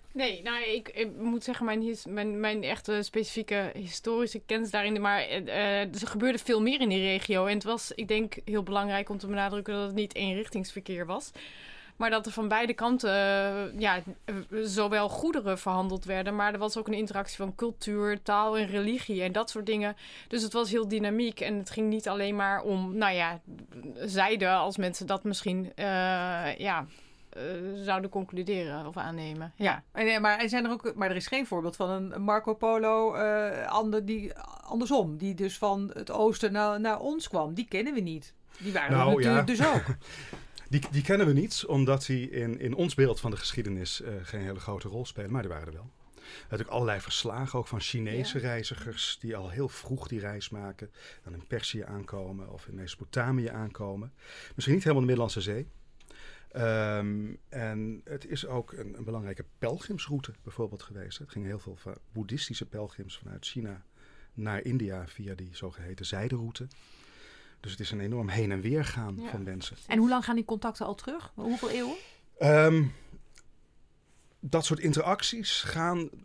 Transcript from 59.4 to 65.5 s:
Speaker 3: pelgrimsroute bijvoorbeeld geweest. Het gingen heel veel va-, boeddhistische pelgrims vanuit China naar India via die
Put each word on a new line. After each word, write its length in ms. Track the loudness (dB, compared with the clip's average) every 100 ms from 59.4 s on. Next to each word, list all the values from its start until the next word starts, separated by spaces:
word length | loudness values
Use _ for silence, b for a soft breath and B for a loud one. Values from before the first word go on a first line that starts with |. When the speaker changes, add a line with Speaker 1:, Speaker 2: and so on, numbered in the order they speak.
| -10 -4
Speaker 3:
pelgrimsroute 720 | -2 -2 -4 -6 -2 -4 -4 -12
bijvoorbeeld 400 | -12 -4 -4 -4
geweest. 340 | -12 -12 -10 -12
Het 140 | -10
gingen 160 | -8 -6
heel 120 | -6
veel 160 | -10 -14
va-, 220 | -12 -14 -10
boeddhistische 520 | -8 -4 -4 -4 -6 -8
pelgrims 520 | -8 -8 -10 -14 -12
vanuit 280 | -14 -10 -8
China 380 | -6 -8 -10 -16 b b b b
naar 300 | -8 -4 -4
India 440 | 0 0 0 -4 -8
via 280 | -10 -10 -10
die 140 | -12